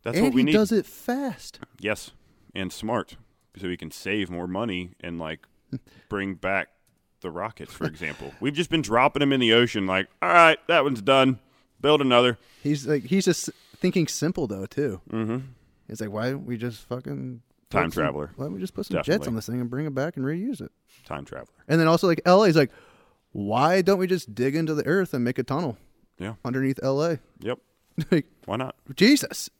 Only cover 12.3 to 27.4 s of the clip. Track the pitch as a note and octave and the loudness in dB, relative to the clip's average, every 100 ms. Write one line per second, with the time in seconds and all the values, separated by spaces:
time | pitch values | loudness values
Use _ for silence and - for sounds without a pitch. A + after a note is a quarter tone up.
12.3 | A#2 _ _ C#3+ D3+ C3+ D3 A#2 F#3+ F#3 | 0 _ _ -4 -4 0 -2 2 2 2
13.3 | E3 - - _ - F#3 F#3 D#3 - D3+ | 0 -4 -12 _ -2 0 2 0 -2 -4
14.3 | F#3+ B2+ G2 F#2+ - C#3+ F#2 - A2+ A2 | -2 -4 -6 -6 -4 -4 -6 -8 -6 -4
15.3 | B2+ C3+ - _ _ - G#2+ A2 G#2+ B2 | -6 -8 -20 _ _ -18 -12 -8 -4 -4
16.3 | C3+ - A#2 A#2+ A2 - B2 C#3 C#3 B2+ | -6 -8 -6 -8 -10 -12 -10 -8 -10 -10
17.3 | A#2+ _ _ _ G2+ E2 E2+ D2+ C#2+ D2 | -12 _ _ _ 0 0 0 -2 -2 -8
18.3 | - C#3+ F#3+ F#3+ - G#3 F#3 - F#3+ - | -8 -10 -8 -10 -8 -4 -4 0 -2 -2
19.3 | A2+ A2 B2 A#2+ B2+ D#3 C3 D3+ C#3+ C3 | -6 -6 -6 -6 -6 -6 -4 -4 -4 -4
20.3 | E3 A#3 A#3 - _ _ _ - D2 C#2+ | -4 -6 -8 -12 _ _ _ -12 -12 -10
21.3 | C2 A#1+ _ - D#3+ D#3+ E3 F#3+ D#3+ F3 | -14 -16 _ 0 4 4 4 4 2 6
22.3 | F#3 G#3+ D#3+ C3+ - _ _ _ _ _ | 6 8 6 4 -2 _ _ _ _ _
23.3 | - G2+ A2+ D3+ F#3+ F3+ G3 F#3 F3+ - | -8 -2 2 4 4 4 2 2 -2 -4
24.3 | G#2+ C3 D3+ D#3+ D3+ B2+ F#3+ F3+ C3+ A#2+ | -2 0 0 0 -2 0 0 0 -2 -2
25.3 | C3 A#2+ C#3 D#3+ G2+ _ _ _ _ F#2+ | -2 -2 -2 -4 -8 _ _ _ _ -10
26.3 | G#2+ A#2+ C3 C3+ C3+ C3+ C#3 E3 D3 _ | -8 -6 -2 -2 -2 -2 0 -2 -4 _
27.3 | _ | _